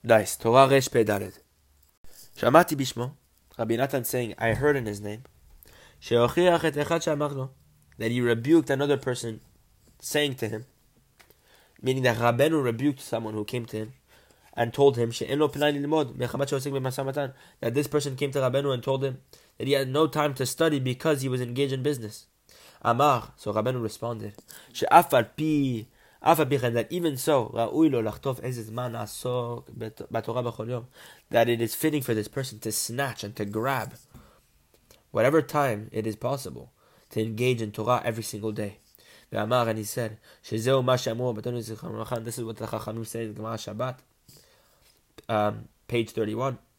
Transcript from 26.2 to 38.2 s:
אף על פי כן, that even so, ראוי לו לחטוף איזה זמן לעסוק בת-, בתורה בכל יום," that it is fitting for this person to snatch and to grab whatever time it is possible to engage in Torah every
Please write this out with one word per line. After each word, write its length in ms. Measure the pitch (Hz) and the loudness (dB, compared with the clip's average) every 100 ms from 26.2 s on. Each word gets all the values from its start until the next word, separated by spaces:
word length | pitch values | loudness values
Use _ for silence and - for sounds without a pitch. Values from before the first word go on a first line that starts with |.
אף 160 | - 165 | 2 4
על 60 | 139 | 4
פי 140 | 135 | 2
כן, 140 | 120 117 | 2 0
that 160 | 113 | -2
even 260 | 175 170 135 | -2 -2 -2
so, 360 | - 143 110 | 2 2 2
ראוי 360 | - 117 151 160 | -2 -2 4 4
לו 120 | 123 | 4
לחטוף 380 | 110 - 139 127 | -2 -4 -6 -4
איזה 240 | 131 123 | -6 -8
זמן 280 | 110 110 123 | -8 -8 -8
לעסוק 800 | 117 110 - 127 123 120 120 - 113 | -8 -10 -8 -4 -4 -4 -8 -12 -12
בת-, 240 | 113 - - | -12 -12 -6
בתורה 300 | 113 110 117 | -6 -2 -4
בכל 280 | 120 113 113 | -4 -6 -6
יום," 140 | 123 120 - - - _ | -6 -8 -20 -20 -20 _
that 160 | 117 117 | 2 4
it 140 | 117 | 2
is 120 | 117 | 0
fitting 280 | - 160 151 | 0 0 0
for 120 | 127 | 0
this 140 | 110 104 | -2 -2
person 320 | - 131 110 | -6 -8 -8
to 120 | 113 | -6
snatch 520 | 104 - 120 113 98 | -4 -4 -4 -6 -6
and 120 | 104 - | -12 -8
to 100 | 104 | -6
grab 480 | 107 123 135 104 - _ - - _ _ _ _ _ _ - _ | -2 -2 -2 -4 -12 _ -20 -20 _ _ _ _ _ _ -20 _
whatever 300 | - 117 160 | 2 4 4
time 480 | - 147 139 104 110 | 2 0 0 -2 -6
it 140 | - 110 | -6 -6
is 100 | 104 | -4
possible 560 | 123 139 - - - _ _ _ _ | -6 -6 -8 -14 -18 _ _ _ _
to 120 | - | -4
engage 400 | 110 110 123 120 | -4 0 0 0
in 100 | 110 | -2
Torah 300 | 104 110 123 | -4 0 0
every 200 | - 113 | 0 -6